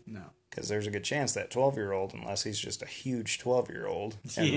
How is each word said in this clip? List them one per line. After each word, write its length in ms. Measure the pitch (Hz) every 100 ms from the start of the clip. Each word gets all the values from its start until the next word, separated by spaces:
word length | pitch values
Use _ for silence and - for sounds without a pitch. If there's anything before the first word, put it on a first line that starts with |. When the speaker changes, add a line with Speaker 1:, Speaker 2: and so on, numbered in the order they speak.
| -
Speaker 1:
No. 260 | 107 82 _ -
Speaker 2:
'Cause 180 | - 95
there's 200 | 104 104
a 40 |
good 140 | 101 -
chance 260 | 147 127 104
that 140 | 90
twelve-year-old, 640 | 120 135 135 101 95 95
unless 300 | 113 110 98
he's 160 | 110 104
just 220 | - 101
a 40 | -
huge 520 | - 131 123 113 -
twelve-year-old 800 | 123 123 120 117 101 85 107 107 -
Speaker 1:
<laughs> 80 | -
Speaker 2:
and 100 | 160